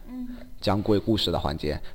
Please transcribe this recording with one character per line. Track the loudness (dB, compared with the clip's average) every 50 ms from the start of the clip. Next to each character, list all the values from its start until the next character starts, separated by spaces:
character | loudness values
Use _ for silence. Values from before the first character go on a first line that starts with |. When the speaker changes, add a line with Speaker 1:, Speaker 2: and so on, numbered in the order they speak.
| -12 -12
Speaker 1:
嗯。 | -10 -8 -8 -8 -8 -10 -12 -12 -10 -4
Speaker 2:
讲 | 0 2 2 2
鬼 | 4 4 4 4
故 | 4 4 2
事 | 4 4 2
的 | 2 0
环 | 0 0 -2 -2
节。 | -2 -2 -2 -2 -4 -8 -8